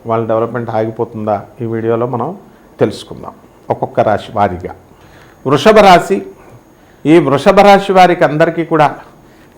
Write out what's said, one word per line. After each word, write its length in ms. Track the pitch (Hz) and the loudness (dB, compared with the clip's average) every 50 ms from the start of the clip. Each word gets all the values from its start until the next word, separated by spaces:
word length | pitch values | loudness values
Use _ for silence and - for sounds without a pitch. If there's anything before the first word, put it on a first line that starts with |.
| - | -8
వాళ్ళ 220 | 117 113 113 117 | -6 -4 -4 -2
డెవలప్‌మెంట్ 420 | 110 110 110 117 117 120 123 117 110 | -2 -2 -2 -2 -4 -6 -8 -8 -6
ఆగిపోతుందా, 720 | 110 110 110 113 113 - 117 - - 110 107 107 104 101 - - _ - | -4 -4 -4 -4 -4 -6 -8 -8 -8 -8 -4 -4 -4 -4 -6 -12 _ -12
ఈ 40 | 120 | -10
వీడియోలో 420 | 113 113 113 110 113 117 113 120 | -8 -6 -6 -4 -2 -2 -2 -4
మనం 300 | 117 117 113 120 151 196 202 - - _ _ _ _ _ - | -4 -6 -6 -8 -8 -10 -14 -20 -20 _ _ _ _ _ -4
తెలుసుకుందాం 520 | 131 110 - - - - - - - - - _ _ _ _ _ _ - | -2 -2 -4 -8 -16 -18 -18 -18 -18 -18 -20 _ _ _ _ _ _ -8
ఒక్కొక్క 300 | 113 - - - - - | -6 -6 -6 -6 -4 -2
రాశి 320 | 113 110 104 - - - 120 | -2 0 -2 -4 -6 -8 -4
వారీగా. 400 | 107 101 95 90 85 87 - - - _ _ _ _ _ _ _ - - _ _ _ - | -4 -4 -4 -4 -8 -12 -14 -16 -18 _ _ _ _ _ _ _ -20 -20 _ _ _ -4
వృషభ 300 | 131 143 - - 220 214 | -2 -2 2 4 4 6
రాశి, 480 | 214 196 196 180 170 - - 190 202 - - - - - - - - _ _ _ _ _ _ _ _ - | 6 6 6 6 4 2 0 -4 -6 -6 -10 -18 -20 -20 -20 -20 -20 _ _ _ _ _ _ _ _ 0
ఈ 140 | 139 160 175 | 2 2 4
వృషభ 400 | 151 135 135 135 - 208 190 202 | 4 2 0 0 2 2 4 4
రాశి 340 | 196 202 196 196 196 - 185 | 6 6 6 4 2 2 4
వారికి 300 | 185 180 175 170 - 160 | 4 4 4 4 0 -2
అందరికీ 420 | 147 147 151 165 165 156 170 160 | -2 0 0 0 0 -2 -6 -6
కూడా 300 | 160 165 151 147 139 139 - - - _ _ _ _ _ _ _ _ _ | -2 0 0 0 0 -2 -8 -20 -20 _ _ _ _ _ _ _ _ _